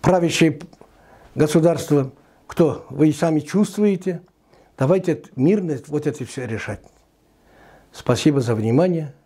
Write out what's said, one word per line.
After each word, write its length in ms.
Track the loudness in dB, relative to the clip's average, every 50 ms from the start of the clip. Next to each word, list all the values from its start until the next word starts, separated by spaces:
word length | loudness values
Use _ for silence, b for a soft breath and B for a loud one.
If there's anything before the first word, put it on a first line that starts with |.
правящее 600 | 4 4 2 4 2 0 2 2 2 2 2 -2 -12 -20 -20 _ -20 b b b b b b b b b b
государство, 760 | -2 -2 2 2 2 2 4 2 0 -2 0 0 0 0 -2 -8 b b b b b b
кто? 400 | _ 0 2 2 2 2 -4 -10 -14
Вы 220 | -2 2 2 2 2
сами 280 | 0 0 0 0 0
чувствуете. 800 | -2 -2 0 0 0 0 0 0 0 0 0 0 -4 -6 -6 -6 -10 _ _ _ b b b b b b b -2
Давайте 460 | 2 2 2 2 2 -2 -4 -4 -6 -16 -4
мирно 420 | 0 2 2 2 2 0 -4 -6 -8 -8 -6
вот 180 | -6 -4 -4
это 180 | -4 -6 -6 -12
всё 220 | -12 -10 -12 -8
решать. 380 | -8 -8 -8 -8 -10 -12 -12 -14 -20 _ _ _ _ _ _ _ b b b b b b b b b b b b b
Спасибо 500 | b -16 -2 -2 -2 2 2 2 2 2
за 140 | 0 0 -2
внимание. 580 | -2 0 0 2 2 2 2 0 -2 -4 -8 -14 _ _